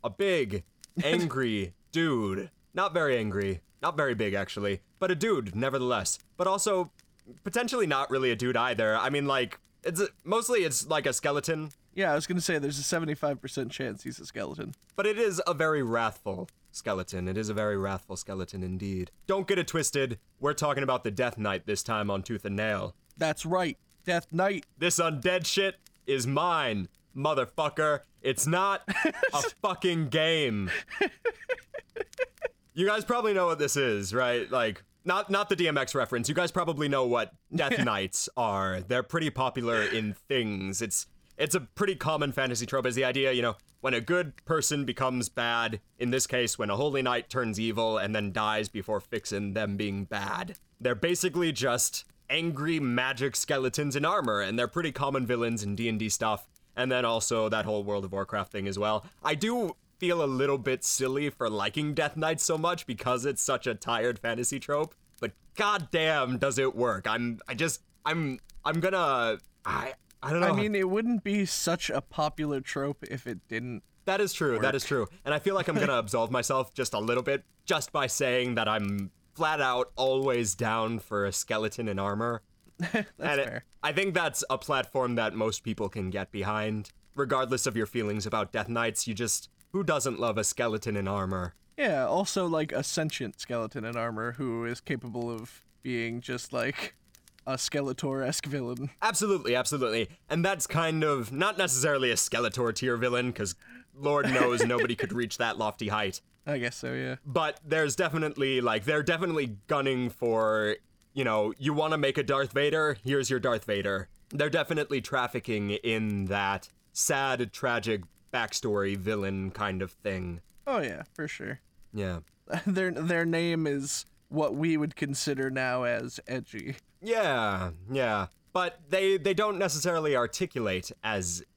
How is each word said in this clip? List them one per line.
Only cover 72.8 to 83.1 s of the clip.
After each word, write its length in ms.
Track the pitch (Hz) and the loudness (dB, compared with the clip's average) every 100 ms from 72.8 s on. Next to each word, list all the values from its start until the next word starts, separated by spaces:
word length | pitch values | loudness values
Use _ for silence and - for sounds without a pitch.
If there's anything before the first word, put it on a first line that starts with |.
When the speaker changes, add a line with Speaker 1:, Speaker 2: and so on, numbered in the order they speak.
| 139 143 - | -2 -4 -8
Speaker 2:
if 180 | 127 123 | -8 -8
it 120 | 107 _ | -10 _
didn't 360 | 113 123 113 _ _ - | -6 -4 -8 _ _ -2
Speaker 1:
That 140 | 196 | 2
is 140 | 202 | 0
true. 200 | - 151 113 | 2 2 4
That 60 | 131 | 2
Speaker 2:
work. 100 | 135 | 2
Speaker 1:
is 80 | |
true. 240 | - 135 101 - | 0 0 -2 -4
And 100 | 135 | -2
I 60 | 147 | 0
feel 140 | 196 196 | 2 0
like 120 | 175 | 2
I'm 80 | 156 | 2
gonna 180 | 147 | 2
Speaker 2:
<laughs> 60 | 123 | 2
Speaker 1:
absolve 320 | 110 120 113 | 2 0 2
myself 420 | 123 117 135 123 | 0 0 0 -2
just 200 | - 123 | -4 -2
a 60 | 107 | -2
little 240 | 113 120 | 0 0
bit 200 | 127 139 - _ - | 0 -2 -4 _ -2
just 260 | 160 - | -2 0
by 160 | 151 131 | -2 0
saying 480 | - 135 123 123 117 | 0 2 2 2 0
that 120 | 110 | 2
I'm 440 | 107 101 101 95 _ _ - | 2 0 -2 -6 _ _ -2
flat 260 | 156 156 | 0 2
out 300 | 131 123 127 - | 2 2 -2 0
always 600 | 131 131 135 120 110 - | 2 4 4 2 0 0
down 440 | 117 113 110 117 | 0 2 0 -2
for 260 | - 104 101 | -2 0 0
a 60 | |
skeleton 560 | - - 110 110 - 110 | -2 -2 0 0 -2 -2
in 120 | 98 | 0
armor. 420 | 98 101 117 117 _ _ | -2 0 -2 -4 _ _
Speaker 2:
<laughs> 180 | - - | -20 -8
That's 280 | 170 220 208 | -2 -2 -4